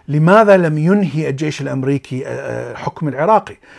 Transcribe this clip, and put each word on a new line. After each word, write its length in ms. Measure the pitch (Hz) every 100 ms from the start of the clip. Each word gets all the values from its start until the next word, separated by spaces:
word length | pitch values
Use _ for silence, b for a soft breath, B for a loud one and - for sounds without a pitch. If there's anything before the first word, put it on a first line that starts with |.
| -
لماذا 500 | 147 160 208 208 190
لم 200 | 170 151
ينهي 520 | 160 208 180 147 143
الجيش 320 | 135 156 139
الأمريكي، 640 | 139 131 131 139 - 127 123
آه، 20 |
آه، 420 | 123 135 117 123
الحكم 360 | 117 127 - 151
العراقي؟ 480 | 127 170 220 - - B